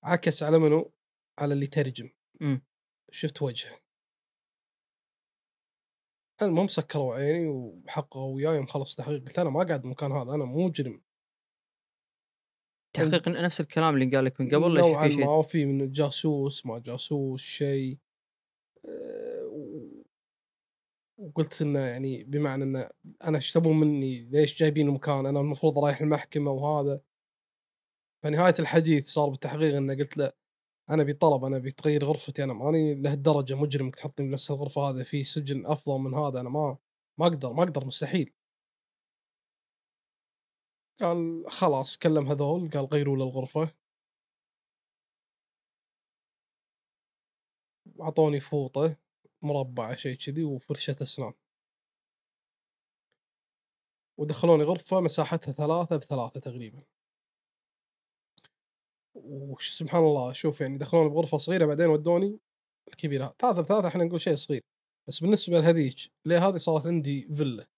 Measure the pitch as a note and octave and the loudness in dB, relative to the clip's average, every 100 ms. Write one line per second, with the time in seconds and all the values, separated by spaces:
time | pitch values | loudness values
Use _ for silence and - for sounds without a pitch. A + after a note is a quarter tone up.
0 | - F3 - D3 D3+ D#3+ D#3 D3+ - _ | 0 0 2 -2 4 6 6 4 0 _
1 | _ _ _ - D3 C#3+ C#3 D#3 C3+ A#2+ | _ _ _ -6 -2 -2 -2 -2 -2 -6
2 | A#2+ _ _ _ D3+ C3 _ _ _ _ | -16 _ _ _ -4 -4 _ _ _ _
3 | _ - D3+ - C#3 A#2 - - _ _ | _ -8 -8 -4 -6 -6 -12 -16 _ _
4 | _ _ _ _ _ _ _ _ _ _ | _ _ _ _ _ _ _ _ _ _
5 | _ _ _ _ _ _ _ _ _ _ | _ _ _ _ _ _ _ _ _ _
6 | _ _ _ - G#3 E3 G3 - D3 D3+ | _ _ _ -2 2 2 0 -2 -4 -4
7 | C3 A#2+ C#3+ E3 E3 C3+ A#2 E2+ - - | -2 -2 0 0 -2 -4 -8 -14 -10 -8
8 | C#3+ C3+ C3+ C3+ D3+ D#3 C3+ D3 C3+ - | -8 -10 -8 -2 0 0 -2 -6 -8 -10
9 | B2 D3 C3 - F3 C#3 F3+ D3 B2+ C3 | -8 -8 -6 -2 0 0 0 -2 -4 -6
10 | C#3+ C#3 A#2+ D3+ B2+ C#3 F3+ D3+ B2+ G2 | -4 -4 -4 -4 -4 -2 -2 -2 -6 -6
11 | _ _ _ _ _ _ _ _ _ _ | _ _ _ _ _ _ _ _ _ _
12 | _ _ _ _ _ _ _ _ _ - | _ _ _ _ _ _ _ _ _ 0
13 | D#3+ E3 E3+ E3+ E3+ - D3+ - D#3+ C#3+ | 2 2 0 -2 -2 -2 -4 2 2 4
14 | C3 C3+ C3 - B2+ C#3+ E3+ F3 F3 D3 | 4 2 2 0 2 4 4 6 6 6
15 | D3+ C#3+ C#3 D#3 D#3 E3+ C#3 C#3 C3+ C3+ | 4 4 4 4 2 0 2 0 -2 0
16 | D3 - D#3+ D3 C#3 C#3 B2+ A2+ A#2+ A#2+ | -2 0 -2 0 -2 -4 -10 -10 -10 -12
17 | - D3 C3+ C3 - - C#3+ C#3 C3 C3+ | -6 -4 -4 -6 -10 -4 -2 -2 -4 -8
18 | _ _ _ _ _ _ _ _ - - | _ _ _ _ _ _ _ _ -14 -12
19 | - G1+ A#1 A#1+ C2 B2+ B2 C3+ F#2+ A1+ | -10 -10 -10 -10 -10 -12 -12 -12 -14 -20
20 | G#1+ _ _ _ _ _ _ _ _ _ | -20 _ _ _ _ _ _ _ _ _
21 | _ _ F#3 D3 D#3 - D3 C#3+ C3 A#2+ | _ _ -10 -4 -4 -2 -2 0 -2 -4
22 | C3+ B2+ - D3 D3 C3+ C3+ C3 - - | -6 -6 -6 -4 -2 -2 -4 -4 -8 -12
23 | - - E3+ D#3 - E3+ E3 D#3 D3+ D3 | -20 -10 -2 -2 2 2 4 6 4 2
24 | C3+ B2+ A#2 C#3+ D3 - D#3 D3+ C#3+ C#3 | -2 -4 0 4 4 4 2 4 2 2
25 | D3+ C#3 C3+ C#3+ C#3+ C#3+ D#3+ C#3+ D3 C#3 | 0 0 0 0 0 2 2 4 2 2
26 | D3+ D3 - D3+ C#3+ C3+ D3 D3+ C#3+ C#3 | 0 0 -2 -2 -2 -2 0 0 0 -4
27 | _ _ _ _ _ _ _ _ _ _ | _ _ _ _ _ _ _ _ _ _
28 | _ _ D3+ D3+ F3+ E3+ D#3 E3+ D#3+ D3 | _ _ -4 4 4 4 4 4 6 2
29 | C#3 - D3 C3+ - D3 D#3 C#3+ C3+ C3+ | 2 0 0 -2 -8 0 2 2 -2 -2
30 | C#3 - C3+ - _ _ _ _ - D#3 | -4 -2 -4 -4 _ _ _ _ -2 0
31 | C#3+ C#3+ E3 C#3 C3 C3+ B2+ - D#3 D3 | 2 4 4 4 0 -4 -6 -4 0 2
32 | C#3+ D3+ - C#3 C3+ A2 C3+ D#3+ D#3 C#3+ | 2 -2 -4 -6 -4 -2 0 2 2 0
33 | C#3 C#3+ C#3 D3 C3+ C3+ D3 C#3 C3 - | -2 2 2 2 2 -2 -2 0 -4 -6
34 | C#3 C#3 C#3 C3+ - C#3 C#3+ C#3+ C#3 C3 | -12 -6 -4 -4 -6 -6 -4 -2 -2 -4
35 | C3 D3 C#3 D#3 C#3 C3+ - D3+ - C3+ | -6 -6 -4 -4 -4 -6 -2 -4 -2 -4
36 | C3+ C3 D3 B2+ B2 C#3+ D3+ C3+ _ _ | -2 -2 -2 -4 -4 -2 -2 -4 _ _
37 | _ - E3+ D#3+ C3 C3 F3+ C#3+ C3 - | _ 0 0 0 -4 0 0 0 -6 -6
38 | D3 F#3 C#3 _ _ _ _ _ _ _ | -2 -2 -2 _ _ _ _ _ _ _
39 | _ _ _ _ _ _ _ _ _ _ | _ _ _ _ _ _ _ _ _ _
40 | _ _ _ _ _ _ _ _ _ _ | _ _ _ _ _ _ _ _ _ _
41 | F3+ E3+ E3 E3 - - F3+ C#3 C3+ - | 0 0 -2 -4 -8 0 2 2 -2 0
42 | E3+ D#3 C3+ C#3+ C#3+ E3+ E3 D3 C3+ D3+ | 2 2 2 0 0 -2 -2 -4 -2 0
43 | C#3+ C3+ C3 C3 C3 D3+ D#3+ _ _ _ | 0 0 -2 -6 -6 -4 -4 _ _ _
44 | _ _ _ _ _ _ _ _ _ _ | _ _ _ _ _ _ _ _ _ _
45 | _ _ _ _ _ _ _ _ _ _ | _ _ _ _ _ _ _ _ _ _
46 | _ _ _ _ _ _ _ _ _ _ | _ _ _ _ _ _ _ _ _ _
47 | _ _ _ _ _ _ _ _ - - | _ _ _ _ _ _ _ _ -20 -10
48 | D#3 D#3 D#3 C#3+ - D3 C3 C#3 D#3+ D3 | -4 2 4 2 -2 -4 -2 0 -2 -2
49 | _ _ _ _ D3+ C#3+ C3 B2 A2 B2 | _ _ _ _ -4 -4 -4 -6 -6 -6
50 | C3+ C3 - C#3+ D#3 C3+ _ C#3+ - C3+ | -8 -8 -8 -4 -4 -6 _ -8 -6 -6
51 | C3+ - A#2+ - _ _ _ _ _ _ | -8 -8 -10 -12 _ _ _ _ _ _
52 | _ _ _ _ _ _ _ _ _ _ | _ _ _ _ _ _ _ _ _ _
53 | _ _ _ _ _ _ _ _ _ _ | _ _ _ _ _ _ _ _ _ _
54 | _ - D3+ D3+ E3+ D#3+ D3+ F3 - F#3+ | _ -8 -6 0 4 6 4 -2 0 0
55 | E3+ - D3 E3 - C#3 D3+ D#3+ E3 D#3 | 0 0 -2 -2 -6 -4 0 0 0 -4
56 | - C#3 A#2 C#3 C3+ B2 A2+ B2+ _ _ | -4 -6 -6 -10 -12 -12 -14 -18 _ _
57 | _ _ _ _ _ _ _ _ _ _ | _ _ _ _ _ _ _ _ _ _
58 | _ _ _ - - _ _ _ _ _ | _ _ _ -20 -20 _ _ _ _ _
59 | _ - B2 C#3 C#3 C3 - - D#3 F3 | _ -20 -14 -12 -12 -8 -8 -6 0 4
60 | D#3+ D3 B2 B2+ D#3+ C#3+ C3+ C#3 C#3 E3+ | 4 4 -2 -2 -4 -2 -6 -4 2 4
61 | D#3 D3 D#3 D3+ D#3 F#3 D#3 D3 E3+ D3+ | 4 2 0 -2 0 2 2 4 4 4
62 | D3+ F3 G3 G#3+ _ _ _ _ - - | 4 2 2 -4 _ _ _ _ -20 -8
63 | D#3 C#3 C3 - B3 F3+ D#3+ G#3+ F3+ F3+ | -4 -2 -4 0 2 2 2 2 2 0
64 | E3+ F3 F#3 D3 - C3+ _ _ _ _ | 0 0 0 -2 -2 -4 _ _ _ _
65 | - - E3+ G#3 F#3+ F3 D#3 E3 C3+ - | -10 -2 2 2 4 4 6 6 2 -2
66 | - _ D#3 F3 F#3+ F#3 - D#3 D3 E3+ | -16 _ 2 4 4 2 0 0 2 -2
67 | C#3 C#3 - D3 C#3+ A2+ - | 0 -4 -6 -2 -2 -4 -12